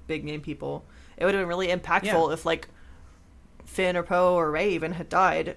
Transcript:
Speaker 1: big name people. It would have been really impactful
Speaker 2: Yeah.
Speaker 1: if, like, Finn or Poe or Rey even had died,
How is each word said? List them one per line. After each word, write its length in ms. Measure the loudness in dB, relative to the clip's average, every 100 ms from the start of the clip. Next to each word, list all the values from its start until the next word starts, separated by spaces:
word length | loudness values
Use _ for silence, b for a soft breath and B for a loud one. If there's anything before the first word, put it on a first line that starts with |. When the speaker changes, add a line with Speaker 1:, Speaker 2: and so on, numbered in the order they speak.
| -8
Speaker 1:
big 180 | -6 -6
name 160 | -10
people. 420 | -10 -10 -8 -10 -12 B B -2
It 60 | 0
would 80 | 2
have 60 |
been 40 | 0
really 200 | -2 0
impactful 360 | -2 0 0 2 4 2
Speaker 2:
Yeah. 40 |
Speaker 1:
if, 120 | 0 -2
like, 220 | -2 -4 b b b b b b -20 -20 -20 -10
Finn 300 | -2 0 0
or 80 |
Poe 300 | 0 2 4
or 160 | 4 2
Rey 200 | 0 0
even 220 | 0 -4
had 140 | -6 -2
died, 480 | 2 2 2 -4